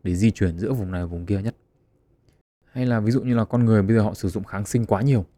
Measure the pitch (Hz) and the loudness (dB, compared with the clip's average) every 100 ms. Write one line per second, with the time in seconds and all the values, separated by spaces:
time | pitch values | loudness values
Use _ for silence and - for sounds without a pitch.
0 | 92 90 113 - 92 82 107 131 95 90 | -4 2 2 2 -2 -2 -4 -4 -4 -6
1 | 87 85 87 98 107 - _ _ _ _ | -6 -8 -4 -4 -4 -8 _ _ _ _
2 | _ _ _ _ _ _ _ 127 127 113 | _ _ _ _ _ _ _ -4 0 0
3 | 107 127 127 117 107 120 117 110 98 113 | 2 0 2 0 0 2 4 4 4 4
4 | 104 95 98 98 92 98 104 123 110 98 | 2 0 -4 -4 -6 -8 -4 -2 0 0
5 | 135 123 85 | 2 0 0